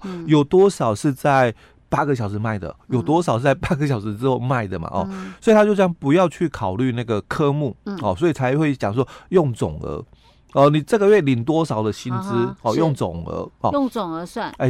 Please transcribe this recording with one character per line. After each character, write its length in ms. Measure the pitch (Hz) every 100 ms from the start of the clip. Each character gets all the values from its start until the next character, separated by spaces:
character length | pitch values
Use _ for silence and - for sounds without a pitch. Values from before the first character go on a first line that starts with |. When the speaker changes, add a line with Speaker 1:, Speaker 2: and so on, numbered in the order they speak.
Speaker 1:
嗯。 220 | 196 180 165
Speaker 2:
有 160 | 151
多 260 | 143 185 196
少 240 | - 123
是 200 | 104 151
在 400 | 131 147 135 123 - - _ _
八 160 | 139
个 100 | 147
小 140 | 127 104
时 100 | 101
卖 220 | 113 104
的， 100 | 85 - -
Speaker 1:
嗯。 100 | 120
Speaker 2:
有 40 |
多 220 | 127 165
少 140 | 170 113
是 60 | 139
在 100 | 135
八 180 | - 143
个 100 | 147
小 100 | 117
时 180 | 107 104
之 80 | 135
后 120 | 127
卖 300 | 123 127 101
的 100 | 92
嘛， 120 | 80
哦。 160 | - 196
Speaker 1:
嗯。 240 | 190 190 180
Speaker 2:
所 140 | -
以 20 | 214
他 80 |
就 100 | 214
这 80 | 202
样 120 | 185
不 180 | 170 139
要 160 | 165 180
去 220 | - 165
考 260 | - 98 95
虑 160 | 131
那 100 | 120
个 200 | 117 104
科 320 | - - 143
目， 200 | 147 151 - -
Speaker 1:
嗯。 120 | 196
Speaker 2:
哦， 120 | 107
所 140 | 90 170
以 60 |
才 240 | 147 127 143
会 180 | 156 131
讲 180 | 104
说 140 | 113 127 - -
用 240 | 180 147
总 260 | 113 101 78
额。 240 | 69 73 - _ _ _ _
哦， 160 | 135 143
你 120 | 151
这 180 | 143 226
个 100 | 202
月 120 | 208
领 200 | 139 120 120
多 180 | 156
少 180 | 165 107
的 120 | 107
薪 180 | 101 123 123
资， 100 | 190
Speaker 1:
啊 280 | 120 123 131
哈， 100 | 113
Speaker 2:
哦， 20 |
Speaker 1:
是。 60 | 107
Speaker 2:
用 140 | 160
总 320 | 131 101 82 82
额， 240 | 85 - -
哦。 80 | 117
Speaker 1:
用 180 | 285 269
总 220 | 233 180
额 140 | 160 175
算。 280 | 233 175 -
Speaker 2:
哎， 100 | 131